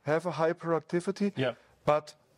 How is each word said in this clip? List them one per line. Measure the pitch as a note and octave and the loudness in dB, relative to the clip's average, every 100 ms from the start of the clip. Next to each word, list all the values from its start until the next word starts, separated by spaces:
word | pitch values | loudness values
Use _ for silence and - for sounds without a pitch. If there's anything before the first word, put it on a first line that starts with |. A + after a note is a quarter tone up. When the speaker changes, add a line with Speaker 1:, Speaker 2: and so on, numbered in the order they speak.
Speaker 1:
have | C#3+ D#3+ F3 | -2 0 0
a | |
high | D3 E3 | 0 0
productivity, | E3+ E3 D#3+ - F3 F#3 F#3+ G3+ D#3 | 0 -2 -2 -2 -4 -2 -2 -2 0
Speaker 2:
Yeah. | B2+ A2+ _ _ | -2 -4 _ _
Speaker 1:
but | - D3+ D3+ - _ | 0 0 0 -14 _